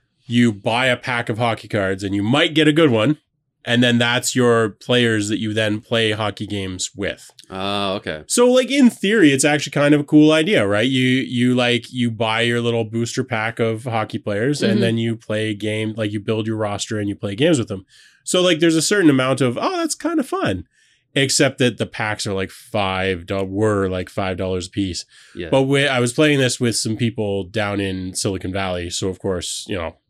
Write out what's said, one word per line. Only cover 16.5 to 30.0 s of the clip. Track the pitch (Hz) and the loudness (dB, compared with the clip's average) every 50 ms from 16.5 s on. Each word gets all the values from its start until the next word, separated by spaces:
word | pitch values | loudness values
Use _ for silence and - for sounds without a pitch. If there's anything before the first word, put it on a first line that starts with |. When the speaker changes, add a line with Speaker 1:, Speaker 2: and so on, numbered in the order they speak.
| 110 | -4
Speaker 1:
roster | 110 110 104 101 98 - - 113 107 | -4 -4 -4 -4 -6 -6 -6 -4 -4
and | 104 101 | -4 -4
you | 101 | -4
play | - - 101 101 | -6 -6 -8 -4
games | 104 143 175 170 127 | 0 2 2 2 2
with | 110 - | 0 -4
them. | 107 92 - _ _ - - _ _ _ _ | -6 -10 -10 _ _ -20 -20 _ _ _ _
So, | - - 180 180 | -2 0 2 2
like, | 185 175 151 | 2 2 4
there's | 165 170 160 | 4 2 4
a | 160 151 | 2 2
certain | - 214 208 190 156 | 2 0 4 4 4
amount | 135 131 131 131 135 127 | 4 4 2 0 0 2
of, | 135 123 120 - | 0 0 0 -2
"Oh, | - - 381 349 | -4 -4 -2 -2
that's | 339 311 - | -4 -4 -6
kind | - - 302 339 320 | -4 -6 -4 -2 -2
of | 254 - | -2 -2
fun." | - 392 359 - 98 90 - - _ _ _ _ _ _ _ _ _ | -4 -4 -2 -2 -4 -4 -8 -14 _ _ _ _ _ _ _ _ _
Except | 139 139 139 - - 147 135 - - | -2 0 0 2 2 2 2 2 2
that | 135 123 98 - | 0 0 0 -2
the | 117 | -6
packs | - - - 113 107 107 - - | -8 -6 -6 -4 -4 -4 -4 -4
are, | 110 98 | -4 -4
like, | 95 95 95 - | -4 -4 -6 -8
five | - - - - 110 101 95 95 92 92 95 95 87 87 | -16 -20 -6 -4 -2 0 0 0 0 0 -2 -2 -4 -4
do-, | 95 101 98 98 | -6 -4 -4 -4
were, | 95 95 98 110 110 104 101 98 95 | -4 -2 0 0 2 2 2 0 0
like, | 92 92 92 - | -2 -4 -6 -6
five | - - 98 92 92 | -6 -4 -4 -4 -4
dollars | 90 95 92 92 92 90 92 | -4 -4 -4 -4 -4 -6 -6
a | |
piece. | - 101 101 92 85 - - - _ - - - _ | -4 -4 -4 -4 -4 -8 -10 -14 _ -20 -20 -18 _
Speaker 2:
Yeah. | - 87 80 | -12 -6 0
Speaker 1:
But | - 135 135 | 2 2 2
we, | 135 143 139 143 143 | 2 2 2 2 0
I | 135 123 | 0 0
was | 123 120 120 | 0 0 2
playing | - 156 151 147 139 | 2 2 4 4 2
this | 131 123 - - | 2 0 0 0
with | 127 120 107 | -2 0 0
some | - - 113 110 | -2 -4 -4 -4
people | 104 123 113 110 - 107 101 98 98 95 | -2 -2 -2 -2 -2 -4 -2 -2 -4 -4
down | 87 - 107 104 101 101 101 | -4 -4 -4 -2 -2 -2 -2
in | 101 98 92 95 92 92 90 | -2 -2 -4 -6 -8 -8 -8
Silicon | - - 110 95 92 - 92 90 | -4 -4 -4 -4 -4 -6 -6 -4
Valley, | 98 98 92 92 90 87 87 | -4 -4 -4 -4 -6 -6 -6
so | - - - 95 | -6 -4 -4 -4
of | 92 - | -6 -4
course, | - 101 92 90 82 - - - - - | -4 -4 -4 -4 -4 -8 -10 -10 -8 -8
you | 104 | -6
know | 90 82 80 - _ | -6 -6 -8 -10 _